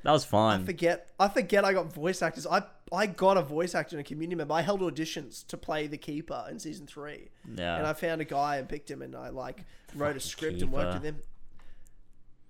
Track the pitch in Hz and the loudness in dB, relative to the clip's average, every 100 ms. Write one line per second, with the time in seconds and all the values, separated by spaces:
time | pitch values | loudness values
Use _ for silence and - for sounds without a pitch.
0 | 143 151 - 101 110 101 92 175 165 170 | 4 4 6 6 6 4 2 2 2 2
1 | - - 196 262 - 202 196 190 160 151 | -2 2 4 4 4 6 6 4 0 -2
2 | 165 185 170 - 139 185 196 - - 175 | -2 0 0 -2 0 0 0 -10 -4 0
3 | 214 165 185 196 147 151 175 175 147 156 | 0 4 6 6 4 0 0 0 -2 -6
4 | 143 156 165 175 143 156 170 202 180 143 | -6 -6 -4 -2 0 2 2 2 0 -2
5 | 160 - 127 - - 170 - 156 151 147 | -4 -4 -8 -12 -12 -10 -4 -2 -2 -6
6 | - 147 151 127 104 233 160 190 143 - | -6 -8 -6 -8 -8 -10 -10 -10 -14 -14
7 | 147 147 - - - 110 87 85 151 156 | -12 -12 -16 -18 -12 -4 -2 0 0 -2
8 | 170 165 151 139 143 143 127 147 - 135 | -2 -2 -2 0 0 0 -4 -8 -8 -10
9 | 131 127 123 127 127 131 180 - - 147 | -10 -12 -10 -10 -10 -12 -16 -20 -12 -2
10 | 147 135 - - 160 175 - - 90 90 | -2 -2 -6 -4 -2 2 4 4 2 0
11 | 151 151 - - - - - - - - | -4 -4 -6 -8 -10 -10 -12 -12 -14 -16
12 | - - - - | -18 -18 -18 -20